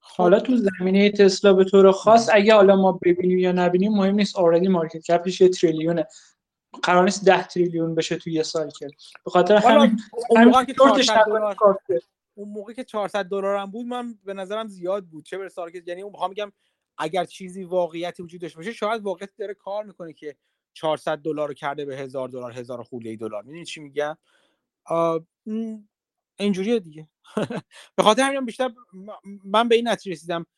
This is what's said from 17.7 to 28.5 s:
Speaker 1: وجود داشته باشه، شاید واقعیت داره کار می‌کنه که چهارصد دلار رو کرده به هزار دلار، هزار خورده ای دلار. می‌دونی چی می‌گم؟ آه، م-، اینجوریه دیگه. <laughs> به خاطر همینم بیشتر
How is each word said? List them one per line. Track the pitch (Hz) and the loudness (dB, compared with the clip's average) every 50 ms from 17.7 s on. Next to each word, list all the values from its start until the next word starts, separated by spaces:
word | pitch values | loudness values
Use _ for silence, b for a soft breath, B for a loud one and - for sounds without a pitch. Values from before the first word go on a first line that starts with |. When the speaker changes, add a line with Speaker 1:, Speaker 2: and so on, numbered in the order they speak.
| 180 185 175 165 160 170 170 175 170 - 180 | -2 -2 -2 -2 -6 -10 -10 -10 -10 -12 -16
Speaker 1:
وجود | 165 165 180 | -18 -16 -14
داشته | 175 160 151 | -14 -14 -14
باشه، | 165 165 208 233 | -12 -14 -14 -10
شاید | - 214 208 226 233 202 | -6 -6 -6 -6 -6 -6
واقعیت | 202 185 170 202 196 _ _ | -8 -8 -8 -12 -18 _ _
داره | 214 196 202 | -14 -14 -14
کار | _ _ 196 196 208 214 | _ _ -12 -10 -10 -12
می‌کنه | 208 185 _ 180 165 147 | -14 -16 _ -18 -18 -18
که | _ - 151 139 _ _ _ _ _ _ _ _ | _ -18 -18 -18 _ _ _ _ _ _ _ _
چهارصد | - - 156 156 143 - 165 156 151 | -8 -4 -4 -4 -4 -4 -6 -6 -6
دلار | 147 160 151 147 151 147 | _ -6 -6 -4 -6 -8
رو | 139 | -8
کرده | _ 151 143 143 151 147 | _ -8 -8 -8 -8 -10
به | 143 135 | -10 -10
هزار | 135 139 135 127 135 131 127 | -10 -12 -10 -8 -10 -10 -8
دلار، | 123 127 123 123 117 | -10 -12 -12 -12 -12
هزار | 127 123 120 127 120 117 | -14 -14 -12 -12 -14 -14
خورده | _ - 123 113 113 | _ -14 -14 -12 -12
ای | 113 | -12
دلار. | 107 113 110 110 104 104 | -10 -10 -10 -10 -12 -14
می‌دونی | 127 151 170 170 | -14 -20 -18 -16
چی | - - 160 | -16 -16 -16
می‌گم؟ | 151 143 135 143 143 147 156 _ _ _ _ _ _ _ _ _ _ _ _ _ _ | -18 -12 _ -6 -6 -6 -6 _ _ _ _ _ _ _ _ _ _ _ _ _ _
آه، | - 160 165 165 165 165 165 165 _ _ _ _ | -6 -4 -2 0 0 -2 -4 -8 _ _ _ _
م-، | 220 214 220 226 220 220 214 208 _ _ _ _ _ _ _ _ _ _ _ | -10 -8 -8 -8 -10 -12 -16 _ _ _ _ _ _ _ _ _ _ _ _
اینجوریه | 196 208 196 180 190 214 240 226 | -4 -4 -2 -2 -2 -2 -4 -4
دیگه. | 180 160 147 156 156 156 _ _ _ | -4 -8 -20 -20 -20 _ _ _ _
<laughs> | _ - - 202 - 240 208 - _ _ - - _ _ | _ -6 -6 -6 -6 -8 -12 -14 _ _ -20 -20 _ _
به | - - | 2 2
خاطر | 202 220 220 269 | 4 4 2 0
همینم | 269 277 269 269 | -2 -2 -4 -8
بیشتر | 233 | -8